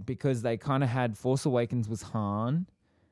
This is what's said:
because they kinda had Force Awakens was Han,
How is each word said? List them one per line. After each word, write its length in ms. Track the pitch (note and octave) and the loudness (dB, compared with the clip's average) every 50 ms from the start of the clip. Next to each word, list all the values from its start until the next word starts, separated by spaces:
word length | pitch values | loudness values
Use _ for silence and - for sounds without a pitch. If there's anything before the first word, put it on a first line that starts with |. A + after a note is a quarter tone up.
| G2+ | -8
because 340 | C3+ C3 - - C#3+ C3 A#2 | -8 -6 -2 0 0 0 0
they 160 | A2 B2 A#2 | 0 0 -2
kinda 300 | A2 - C#3+ C3+ C3+ C#3 | -2 0 0 2 2 2
had 320 | A#2+ A2+ C3 B2+ A#2 G#2+ - | 2 2 2 0 0 -2 -2
Force 260 | - B2+ C3 C3+ - | 0 0 2 2 2
Awakens 420 | D#3 B2 A#2+ A#2+ A2+ B2+ B2 A2 G#2 | 2 2 2 2 2 0 -2 -2 -2
was 100 | A2+ - | -4 -8
Han, 680 | - - - A2 G#2 G2+ G2+ G#2+ A2+ A#2+ C#3+ E3+ F#3 - - _ _ _ _ _ _ _ | -6 -4 -2 -2 0 0 0 0 0 0 0 0 -2 -4 -10 _ _ _ _ _ _ _